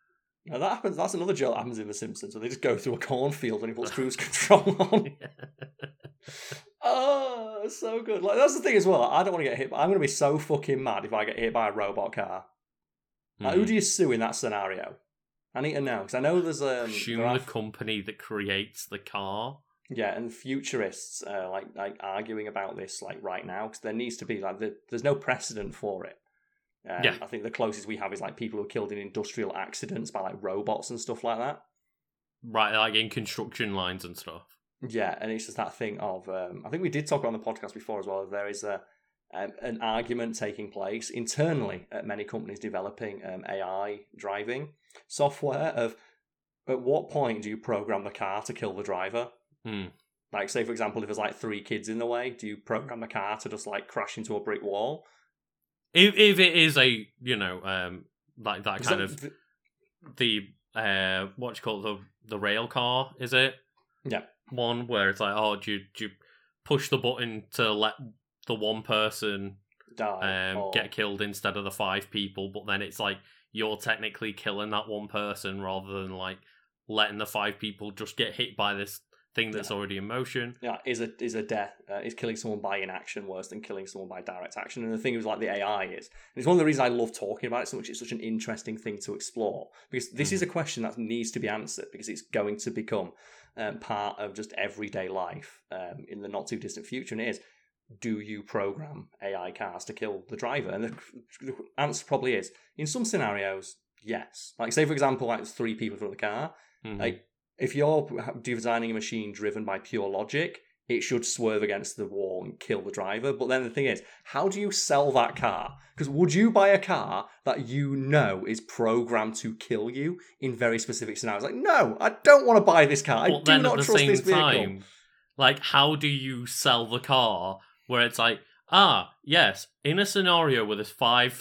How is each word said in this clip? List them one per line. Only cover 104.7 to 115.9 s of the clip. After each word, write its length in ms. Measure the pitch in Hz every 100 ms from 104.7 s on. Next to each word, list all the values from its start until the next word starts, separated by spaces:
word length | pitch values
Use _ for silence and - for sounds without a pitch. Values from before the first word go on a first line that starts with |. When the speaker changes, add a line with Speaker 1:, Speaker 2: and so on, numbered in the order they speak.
Speaker 1:
say, 100 | 135 151
for 80 |
example, 340 | 147 139 131 120
like, 100 | 113
there's 120 | 110
three 240 | - 117 107
people 180 | 110 98
in 40 |
front 140 | 104
of 60 | 98
the 60 | 107
car. 260 | 110 156 - _ _
Speaker 2:
Mm-hmm. 160 | 110 104
Speaker 1:
Like, 240 | 117 117 _ _ _ -
if 180 | 131 143
you're 320 | 147 156 143 - 120 123
designing 500 | 120 113 117 117 117
a 20 |
machine 380 | 110 107 117 104
driven 320 | 101 104 104
by 160 | 104 98
pure 280 | - 113 98
logic, 500 | 95 107 143 175 - _ _ -
it 100 | 120
should 240 | - 123 117
swerve 380 | - 110 107
against 320 | 104 101 98 -
the 80 | 101
wall 380 | 101 95 92
and 160 | 98 -
kill 220 | - 101
the 100 | 98
driver. 400 | 98 95 107 135
But 140 | 117 123
then 160 | 131
the 60 | 123
thing 160 | 127 135
is, 180 | 95 - - -
how 220 | 139 190
do 100 | 196
you 100 | 208
sell 420 | - - 143 143
that 220 | 131 117 -
car? 400 | 117 87 - - -